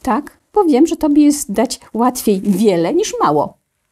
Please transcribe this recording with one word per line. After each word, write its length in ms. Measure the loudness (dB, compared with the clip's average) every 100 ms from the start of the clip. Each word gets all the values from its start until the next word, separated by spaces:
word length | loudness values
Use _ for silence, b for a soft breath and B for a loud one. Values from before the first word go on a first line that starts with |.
tak, 360 | -6 -4 -6 _ _
bo 100 | -2
wiem, 240 | 2 2 2
że 80 | 0
Tobie 280 | 0 4
jest 280 | 4 2 -4
dać 280 | -4 -4 -6 b
łatwiej 480 | -4 -2 -2 -2 -2
wiele 520 | 0 0 2 2 0
niż 200 | -2 -4 -2
mało, 360 | 0 0 -2 -8 _ _ _